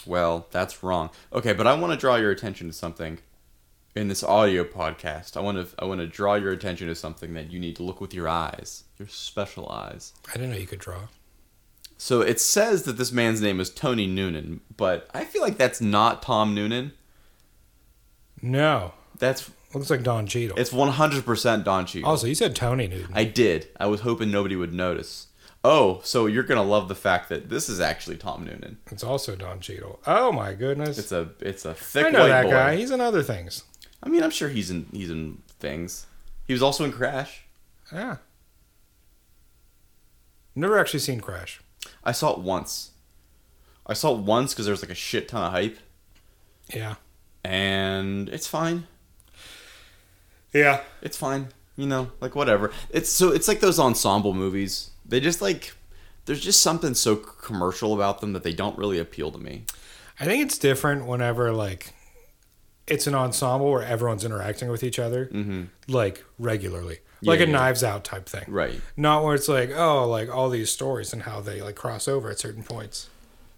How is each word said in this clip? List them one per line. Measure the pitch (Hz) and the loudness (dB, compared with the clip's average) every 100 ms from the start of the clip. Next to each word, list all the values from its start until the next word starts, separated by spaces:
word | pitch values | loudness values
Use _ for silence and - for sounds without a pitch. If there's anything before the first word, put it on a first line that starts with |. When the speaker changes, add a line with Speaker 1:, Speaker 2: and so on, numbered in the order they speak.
Speaker 1:
Well, | - 87 85 85 - | -4 2 2 2 -2
that's | 90 92 - | -4 -4 -4
wrong. | 92 90 82 - - | -2 0 -2 -8 -8
Okay, | - 113 | -2 0
but | 95 113 | 4 6
I | 147 | 4
wanna | 175 151 | 2 0
draw | 135 123 | 2 4
your | 107 | 4
attention | 98 107 90 87 | 0 -4 -8 -10
to | |
something | 80 87 82 82 82 - _ _ _ _ _ _ - | -8 -10 -8 -10 -10 -16 _ _ _ _ _ _ -6
in | 104 | -4
this | 98 | -2
audio | - 104 107 92 | 2 4 6 4
podcast. | 85 92 80 80 82 78 - - | 0 -4 -6 -4 -8 -8 -10 -6
I | |
wanna, | 101 98 87 - | -4 -4 -6 -8
I | 95 | -6
wanna | 92 85 | -4 -6
draw | - 101 | 0 2
your | 104 98 | 2 2
attention | 92 95 90 85 | -2 -4 -6 -6
to | 82 | -6
something | 80 80 82 82 | -8 -10 -10 -10
that | 78 | -10
you | 90 | -8
need | 87 82 | -8 -6
to | |
look | 90 92 | -8 -8
with | 98 90 | -10 -6
your | 82 | -2
eyes, | 85 80 - - - - - | -2 -2 -8 -14 -16 -18 -18
your | 101 | -16
special | - - - 98 - - | -14 -8 -6 -6 -8 -10
eyes. | 52 52 - - - - | -10 -10 -14 -18 -20 -12
Speaker 2:
I | |
didn't | 117 127 | -8 -6
know | 107 | -6
you | 95 | -8
could | 95 | -12
draw. | - 90 104 - _ _ _ _ _ _ - - | -12 -12 -14 -18 _ _ _ _ _ _ -20 -12
Speaker 1:
So | - 123 | 0 4
it | 107 120 | 4 4
says | - - 220 190 | 4 4 4 4
that | 151 | 0
this | 117 123 | -4 0
man's | 123 117 110 | 2 4 4
name | 104 95 | 2 2
is | 92 | -2
Tony | - 147 117 98 | -2 -2 0 0
Noonan, | 92 95 82 76 85 - - | 0 -2 -2 -6 -10 -12 -2
but | 98 85 - | 0 0 -4
I | - | -10
feel | 311 415 | -6 -2
like | 269 214 | 0 2
that's | 127 - | 0 2
not | 110 104 113 - | 2 6 4 2
Tom | - 113 107 104 | 0 2 2 0
Noonan. | 104 120 139 - _ _ - _ _ _ _ _ _ _ _ _ _ - | -2 -4 -6 -12 _ _ -20 _ _ _ _ _ _ _ _ _ _ -10
Speaker 2:
No. | 120 135 156 135 87 - - - | -2 2 4 2 -2 -10 -20 -2
Speaker 1:
That's | 123 135 - - _ | 0 0 -6 -18 _
Speaker 2:
Looks | 139 139 | -6 0
like | 139 | 0
Don | 123 113 104 | 2 0 0
Cheadle. | 123 117 95 | -2 -2 0
Speaker 1:
It's | 123 | 0
one | 123 139 | 4 4
hundred | 131 156 139 120 | 6 4 4 0
percent | 110 120 110 | 2 2 2
Don | 95 95 90 | 2 2 0
Cheadle. | 90 143 | -2 0
Speaker 2:
Also, | 156 120 | 0 0
you | 156 | 0
said | 208 127 | 0 0
Tony | 123 127 104 | 0 0 -2
Noonan. | 90 87 | -6 -4
Speaker 1:
I | 92 | 0
did. | 113 113 110 80 - - | 2 4 4 4 -2 -4
I | 104 | -2
was | 104 | 0
hoping | 120 120 107 | 0 0 2
nobody | 101 98 92 | 2 0 -2
would | 87 | -4
notice. | 87 90 85 - - - _ - - | -2 -2 -2 -6 -14 -18 _ -20 0
Oh, | 127 156 107 92 | 4 6 6 2
so | - 127 110 | -2 0 2
you're | 110 | 2
gonna | 123 123 | 2 2
love | 98 104 92 | 4 2 2
the | 98 | -2
fact | 98 87 - | 2 2 0
that | 80 85 | -6 -4
this | 120 - | -4 -4
is | 95 | -2
actually | 80 78 - 82 | -2 -2 -8 -10
Tom | 95 80 85 | -8 -10 -10
Noonan. | - - - - | -12 -14 -16 -16
Speaker 2:
It's | 101 | -10
also | 117 135 - 92 | -4 -4 -4 -8
Don | 90 95 | -10 -12
Cheadle. | 90 95 98 98 - | -12 -14 -14 -8 0
Oh | 190 247 | 2 4
my | 151 101 95 | 2 -2 -4
goodness. | 127 139 151 139 | -4 -2 -4 -6
Speaker 1:
It's | 101 | -4
a, | 90 82 - | -4 -4 -6
it's | 95 95 | -8 -6
a | 80 82 | -8 -10
thick | - 139 311 | -4 2 4
Speaker 2:
I | |
know | 262 | 8
Speaker 1:
white | 156 | 8
Speaker 2:
that | 131 127 | 8 6
Speaker 1:
boy. | |
Speaker 2:
guy. | 131 135 165 | 6 6 2
He's | 247 | 0
in | 262 | 0
other | 240 202 | 2 2
things. | 139 104 85 - - - - - | 0 -4 -8 -12 -14 -20 -20 -12
Speaker 1:
I | 262 | 0
mean, | 330 | 2
I'm | 320 | 2
sure | 311 147 | 0 -2
he's | 127 90 | -2 -2
in, | 87 76 | -4 -6
he's | - 90 | -8 -6
in | 80 78 73 - - | -6 -6 -10 -18 -10
things. | 73 73 87 - - - - - - | -8 -6 -8 -10 -16 -18 -14 -10 -4
He | |
was | 127 | 2
also | 135 139 | 2 2
in | 147 | -2
Crash. | 117 127 139 139 - - _ _ _ - | -2 -2 -2 -8 -12 -20 _ _ _ -14
Speaker 2:
Yeah. | 160 247 165 _ _ _ _ _ _ _ _ _ _ _ _ _ _ _ _ _ _ _ _ _ _ _ - | -10 -8 -10 _ _ _ _ _ _ _ _ _ _ _ _ _ _ _ _ _ _ _ _ _ _ _ -4
Never | 175 208 | 2 4
actually | - 147 | 4 2
seen | 127 123 | -2 -4
Crash. | 101 90 - - - _ - - | -6 -10 -12 -16 -20 _ -18 -8
Speaker 1:
I | - | -4
saw | 120 151 | 0 0
it | 92 | 0
once. | 92 92 - - - _ _ _ _ _ _ _ _ _ - | 0 -2 -2 -10 -12 _ _ _ _ _ _ _ _ _ -8
I | |
saw | 107 156 | 0 0
it | 120 | 2
once | 98 110 135 | 2 2 2
'cause | - 104 | -2 -2
there | |
was, | 98 | -2
like, | 90 | -4
a | 90 | -10
shit | - 113 - | -4 -4 -2
ton | 113 87 | -2 -2
of | |
hype. | 90 107 - - _ _ - _ _ _ _ - | 0 -2 -4 -16 _ _ -20 _ _ _ _ -12
Speaker 2:
Yeah. | 120 107 107 - _ _ _ | -8 -8 -10 -16 _ _ _
Speaker 1:
And | 92 95 98 98 95 95 98 98 101 | -4 0 0 0 0 -2 -2 -4 -6
it's | - - | -8 -6
fine. | 160 165 170 165 _ _ _ _ - - - - - - - _ _ _ _ _ | -2 -2 -2 -6 _ _ _ _ -20 -20 -20 -20 -20 -20 -20 _ _ _ _ _
Speaker 2:
Yeah. | 147 147 139 - - | 6 6 6 0 -14
Speaker 1:
It's | 151 - | -12 -6
fine. | 143 139 131 - _ - | -4 -2 -6 -12 _ -6
You | 139 | -2
know, | 131 127 - | -2 -4 -6
like, | 127 143 | -6 0
whatever. | 139 104 104 - - | 4 4 2 -4 -4
It's | 160 160 | -2 0
so, | - 185 | 4 6
it's | 160 - | 6 4
like | 214 | 4
those | 196 160 | 4 6
ensemble | 135 110 107 101 104 | 6 4 4 4 4
movies. | 92 95 95 98 - - - - | 2 0 0 -2 -4 -10 -16 -4
They | 120 | 0
just, | 147 170 | 0 0
like, | 196 160 - - - - - - - | 0 -2 -6 -18 -20 -20 -20 -12 -6
there's | 151 | -4
just | 180 202 | 2 4
something | 180 165 165 | 6 4 0
so | 120 120 104 | 2 2 2
c-, | - - | 0 -16
commercial | - 104 90 92 110 | -8 -2 0 0 0
about | 104 101 101 | 2 2 0
them | 104 | -4
that | 92 | -4
they | 85 | -4
don't | 85 101 - | -2 -4 -4
really | 101 90 | -2 -2
appeal | 82 - 73 | -4 -6 -8
to | 67 | -8
me. | 65 69 110 - - - - - | -12 -12 -12 -12 -16 -20 -20 -6
Speaker 2:
I | 143 | -2
think | 240 294 | 0 0
it's | - | 2
different | 143 135 151 143 123 | 2 4 2 0 -2
whenever, | 123 120 117 120 | -2 0 2 0
like, | 113 104 92 - - - - - _ _ _ _ _ - | 0 -2 -6 -14 -20 -20 -20 -20 _ _ _ _ _ -4
it's | 151 - | -2 0
an | 139 | 0
ensemble | 127 120 131 131 139 | 0 0 0 2 2
where | 135 | 2
everyone's | 107 113 120 107 113 | 0 -2 0 -2 -4
interacting | 107 98 104 123 | -4 -6 -6 -6
with | 117 | -4
each | 127 117 | -4 -2
other, | 117 123 127 | -2 -2 -4
Speaker 1:
Mm-hmm. | 104 101 95 90 - - | -4 -4 -6 -8 -12 -2
Speaker 2:
like, | 127 104 95 - - | 0 0 -2 -14 -8
regularly. | 117 107 98 90 87 - _ - | -2 -2 -4 -8 -10 -12 _ -4
Speaker 1:
Yeah, | - | 2
Speaker 2:
Like | 165 | 4
a | 165 | 6
Speaker 1:
yeah. | |
Speaker 2:
Knives | 143 131 120 | 4 4 2
Out | 120 101 | 0 -2
type | - 101 95 | -6 -12 -10
thing. | 101 95 | -10 -6
Speaker 1:
Right. | 101 73 62 - - | -2 -2 -4 -8 0
Speaker 2:
Not | 151 151 | 4 4
where | 156 143 | 4 2
it's | 143 | 2
like, | 135 123 143 | 2 2 2
oh, | 170 143 120 | 4 4 2
like, | 113 113 127 | 0 -2 0
all | 131 | 0
these | 123 107 | 0 -2
stories | - 135 127 101 | -2 -2 -4 -6
and | 117 | -8
how | 113 107 | -8 -8
they, | 104 101 | -8 -8
like, | 101 104 | -10 -8
cross | 127 113 - | -6 -4 -2
over | 139 110 | 0 -2
at | 104 | -6
certain | - 110 | -8 -10
points. | 101 117 110 - - - - - - | -10 -10 -10 -12 -14 -18 -20 -20 -20